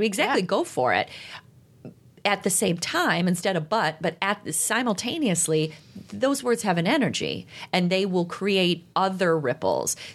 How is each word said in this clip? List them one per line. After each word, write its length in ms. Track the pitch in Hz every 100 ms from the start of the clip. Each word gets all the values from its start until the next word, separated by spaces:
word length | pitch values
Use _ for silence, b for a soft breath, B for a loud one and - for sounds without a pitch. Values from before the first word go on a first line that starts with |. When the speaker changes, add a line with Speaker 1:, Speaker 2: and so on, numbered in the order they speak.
Speaker 1:
exactly, 380 | 214 196 311 269
Speaker 2:
Yeah. 60 | 185
Speaker 1:
go 180 | 208 349
for 280 | - 127
it. 140 | 92 - B B B - - - - 175 - - - 202
At 180 | 196
the 60 | 196
same 280 | 185 190 175
time, 480 | - 330 320 170 180
instead 260 | 180 202 180
of 140 | 151
but, 320 | 220 160 156
but 160 | 170 -
at, 320 | 196 208 -
simultaneously, 1200 | - - 226 247 202 214 - 202 165 - 156 156 B B - -
those 320 | 202 262 277
words 200 | 247 233
have 140 | 208 170
an 80 | 170
energy 640 | 302 185 - 71 71 - B B
and 180 | 180 180
they 160 | 190 196
will 200 | 180 170
create 600 | - 196 196 180 175 - -
other 400 | 190 190 185 165
ripples. 560 | 131 123 95 69 - - B